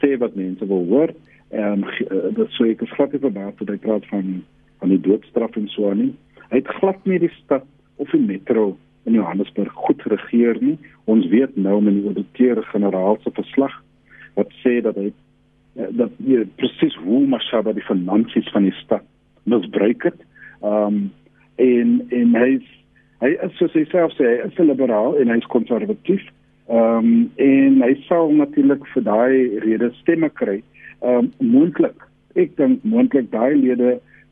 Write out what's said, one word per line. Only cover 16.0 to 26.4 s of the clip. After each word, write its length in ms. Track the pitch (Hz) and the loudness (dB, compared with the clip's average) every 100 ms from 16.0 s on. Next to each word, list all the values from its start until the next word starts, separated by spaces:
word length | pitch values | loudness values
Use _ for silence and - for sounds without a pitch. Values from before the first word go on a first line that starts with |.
| 110 - 135 | -4 -4 0
eh, 180 | 123 95 | 0 0
presies 400 | - 123 - 160 | -6 -6 -2 -4
hoe 320 | - 87 127 139 | -2 -2 2 2
Mashaba 460 | 120 - 113 107 | 0 -2 -2 -2
die 80 | 101 | -4
finansies 680 | - 95 90 107 117 113 - | -4 -4 0 0 0 -2 -2
van 120 | 107 | 0
die 120 | 95 - | 0 -2
stad 180 | - 104 - _ _ _ | -4 -4 -4 _ _ _
misbruik 600 | - 120 85 - 113 - | -2 -2 -2 0 0 0
het. 120 | 175 - _ _ - - | -4 -6 _ _ -20 -10
Ehm, 460 | 104 104 104 104 98 - _ _ _ | -2 0 0 -2 -4 -10 _ _ _
en, 500 | - 127 120 120 123 - | 0 2 4 2 0 -2
en 260 | 123 120 | 0 2
hy 240 | 117 127 135 | 4 2 0
is, 60 | - _ _ _ _ _ | -6 _ _ _ _ _
hy 160 | 127 170 | -2 -2
is, 160 | 180 - | -6 -2
soos 140 | 165 | -2
hy 120 | 160 | 0
self 260 | 151 180 165 | 0 0 0
sê, 320 | - 123 120 | 0 0 0
hy 40 | 107 | -2
is 120 | - | 0
'n 80 | 160 | 2
liberaal 500 | 127 127 107 123 147 | 2 0 0 0 2
en 120 | 117 | 2
hy 80 | 117 | 0
is 80 | |
konservatief. 760 | - 120 110 113 104 104 - 196 - _ | 0 -2 0 -2 -2 -4 -2 -2 -4 _